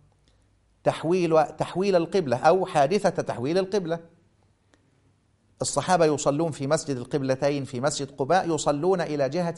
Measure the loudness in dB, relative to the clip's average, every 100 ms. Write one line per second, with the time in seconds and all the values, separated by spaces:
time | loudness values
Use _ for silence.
0 | _ _ _ _ _ _ _ _ -2 0
1 | 0 2 4 4 2 -2 -6 -2 2 2
2 | 2 -2 0 2 4 4 2 2 2 2
3 | 0 -2 -4 -4 -2 0 0 -2 -4 -6
4 | -8 _ _ _ _ _ _ _ _ _
5 | _ _ _ _ _ -8 -4 -2 2 4
6 | 4 2 0 0 -2 -4 -2 -2 -2 -8
7 | -4 -4 -2 0 0 -2 -6 -4 -4 -4
8 | -6 -4 0 2 2 -2 0 0 0 0
9 | -2 -2 -2 -2 -4